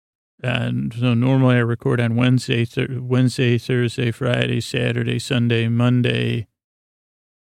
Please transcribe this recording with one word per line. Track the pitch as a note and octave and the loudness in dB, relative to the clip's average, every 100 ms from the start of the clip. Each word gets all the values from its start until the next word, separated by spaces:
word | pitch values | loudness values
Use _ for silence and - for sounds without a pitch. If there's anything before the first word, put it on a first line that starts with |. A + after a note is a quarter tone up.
| _ _ _ _ | _ _ _ _
and | B2+ B2 A#2+ B2 C#3 A#2 | -4 -2 -2 -2 -4 -2
so | B2 | 0
normally | A#2 B2+ C3+ B2+ B2 | 2 2 4 4 4
I | |
record | A#2 A#2 C3+ B2 | 2 -2 0 0
on | A#2 A2+ | 0 2
Wednesday, | B2+ B2+ - B2 | 4 2 2 -2
Thur-, | A#2 - C3 B2 | -2 -4 -6 -6
Wednesday, | B2+ B2+ B2+ - B2 A#2+ | -2 0 2 2 0 0
Thursday, | - B2+ A#2+ - B2 | 0 -2 -2 -2 -4
Friday, | A2+ B2 B2 B2 B2 | -2 -2 -2 -2 -2
Saturday, | - B2+ B2 A#2+ A#2 B2 | -4 -4 -2 -2 -2 -4
Sunday, | - B2 A#2+ A#2 A2+ | -2 0 2 2 0
Monday. | A#2 B2 B2 B2 A#2+ A#2+ A#2 A2+ _ _ _ _ _ _ _ _ _ | 2 2 2 2 0 -2 -4 -8 _ _ _ _ _ _ _ _ _